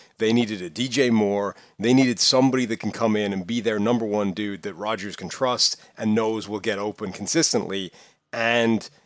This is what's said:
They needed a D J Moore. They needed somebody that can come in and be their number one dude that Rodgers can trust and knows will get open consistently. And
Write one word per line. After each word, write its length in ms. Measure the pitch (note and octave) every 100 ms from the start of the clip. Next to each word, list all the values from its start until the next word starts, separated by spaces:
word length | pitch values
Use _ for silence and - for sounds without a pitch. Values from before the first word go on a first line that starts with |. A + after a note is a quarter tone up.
| - _
They 140 | A2
needed 280 | A#2 A2+ G#2
a 80 | F2+
D 200 | D#2+ B2+
J 220 | A#2+ D3+
Moore. 440 | A2+ G#2 G2+ G2+ - - _
They 160 | G#2+
needed 240 | C3 C3 A2
somebody 460 | - C3 C3 B2+
that 160 | A#2+ A2+
can 100 | G#2+
come 240 | - A2+
in 180 | G#2+ G#2
and 140 | G2 F2+
be 140 | A#2
their 180 | A2 G#2+
number 260 | G#2 B2
one 280 | A2+ G#2 G2+
dude 300 | F#2 G#2 G2
that 120 | G2+
Rodgers 400 | E2+ G#2 F#2+ G2+
can 140 | - F2+
trust 480 | - C3 A#2+ - - - -
and 160 | A2
knows 360 | G#2+ A2 A2 G2+
will 100 | G#2
get 220 | G2 G2
open 320 | G#2 G2+ G#2
consistently. 800 | F2+ G2+ E3 D3+ A#2 F2+ G2 F#2 - - _ _
And 580 | A#2 A#2 A#2 A#2 A2 - -